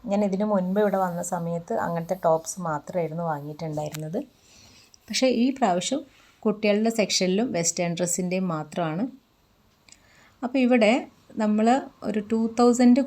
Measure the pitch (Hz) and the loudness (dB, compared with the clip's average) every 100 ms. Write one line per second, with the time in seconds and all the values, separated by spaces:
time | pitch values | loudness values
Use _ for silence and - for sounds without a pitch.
0 | - 202 202 190 214 202 180 196 208 190 | -4 -2 0 0 0 0 0 2 2 2
1 | 180 170 175 175 170 170 170 - 175 170 | 0 -4 -6 -4 -4 -6 -4 -4 -2 -4
2 | 170 190 170 160 - - 170 147 - 185 | -4 0 2 2 -2 -8 -6 -6 -6 -4
3 | 160 165 170 147 147 151 160 151 151 151 | -4 -4 -4 -6 -8 -10 -8 -6 -8 -8
4 | 156 208 294 _ _ - - - _ _ | -8 -8 -10 _ _ -20 -20 -20 _ _
5 | - 214 262 226 254 - 214 180 - 285 | -8 0 0 2 0 0 0 0 -2 -6
6 | - _ _ _ 220 214 208 208 220 226 | -8 _ _ _ -4 0 2 2 2 0
7 | 196 - 185 190 254 175 170 - 175 170 | 0 0 2 0 0 -2 -2 -2 -2 -2
8 | 175 - 180 185 185 156 151 - 165 165 | -2 -2 -2 -2 -2 -4 -6 -4 -2 -2
9 | 262 - _ _ _ _ _ _ _ - | -4 -8 _ _ _ _ _ _ _ -20
10 | _ _ _ - 240 269 247 247 214 269 | _ _ _ -10 -4 2 4 6 4 2
11 | 359 _ _ - 214 214 226 269 262 - | -2 _ _ -4 0 2 4 2 0 -10
12 | - 208 208 226 226 226 240 240 247 247 | -6 -4 -2 -2 0 4 4 6 6 6